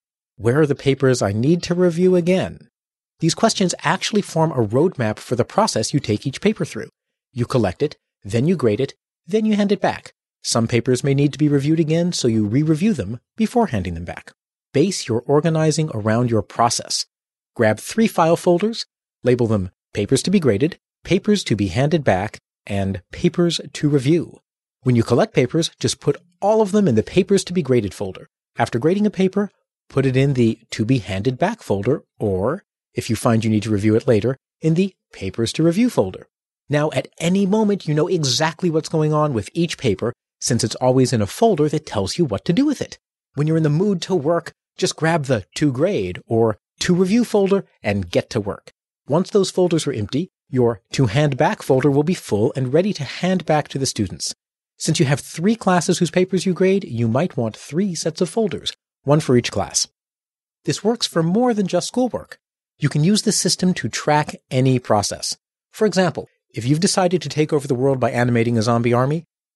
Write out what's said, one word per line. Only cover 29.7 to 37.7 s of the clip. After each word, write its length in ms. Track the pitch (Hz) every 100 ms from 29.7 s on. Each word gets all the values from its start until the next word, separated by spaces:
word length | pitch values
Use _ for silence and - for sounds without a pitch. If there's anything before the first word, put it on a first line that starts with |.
| _ _
put 180 | 135 135
it 100 | 127
in 180 | 139
the 260 | 127 113 - _
to 140 | -
be 140 | 110 135
handed 380 | 98 95 113 127
back 260 | 185 226
folder, 400 | - 101 107 147 - _
or, 440 | 110 92 107 180 - _ _
if 160 | - -
you 60 | 110
find 280 | 131 113
you 60 | 110
need 140 | 107
to 60 | 107
review 260 | 104 107 110
it 100 | -
later, 300 | 107 113 135 _ _
in 140 | 160
the 200 | 165 190 - _
papers 400 | - 95 - 113
to 100 | -
review 260 | 160 170 240
folder. 380 | - 98 - - _ _ _ _
Now, 220 | 147 151
at 160 | 135 - _
any 260 | 165 190
moment, 420 | 196 220 208